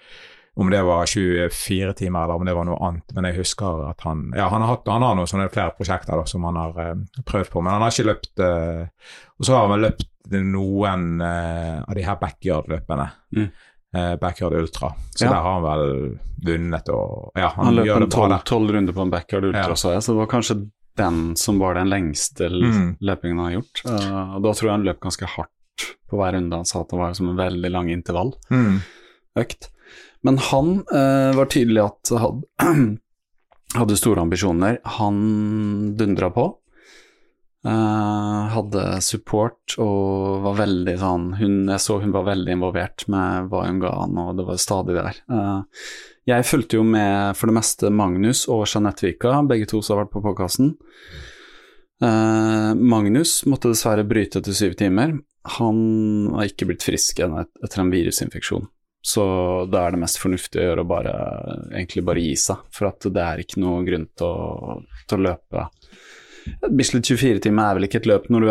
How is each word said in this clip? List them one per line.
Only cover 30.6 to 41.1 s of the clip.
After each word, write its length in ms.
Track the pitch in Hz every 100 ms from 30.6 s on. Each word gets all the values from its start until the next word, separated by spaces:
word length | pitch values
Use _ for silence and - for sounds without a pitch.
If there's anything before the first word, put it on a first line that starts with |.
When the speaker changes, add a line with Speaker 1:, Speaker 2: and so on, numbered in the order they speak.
| 156 190 -
Speaker 2:
eh, 400 | 151 135 135 135
var 120 | 135 135
tydelig 360 | 143 117 110
at 360 | 101 - - 117
had-, 240 | 110 113 - -
<clears throat> 400 | 339 147 117 107 _ _ _ _ _ _ _
hadde 220 | 117 110 101
store 240 | 117 92
ambisjoner. 580 | 85 90 95 85 95 120
Han 1120 | - - 104 101 107 104 107 107 104 104 104 107
dundra 340 | 107 95 92
på. 280 | 95 156 - _ _ _ - _ _ _ _ _ _
Eh, 840 | - 110 110 107 104 104 104 104 107
hadde 320 | 113 104 104 95 92
support 760 | - 104 - 107 113 - - -
og 600 | 107 101 98 98 98 98
var 140 | 101 101
veldig 380 | 104 90 92 90
sånn, 280 | 95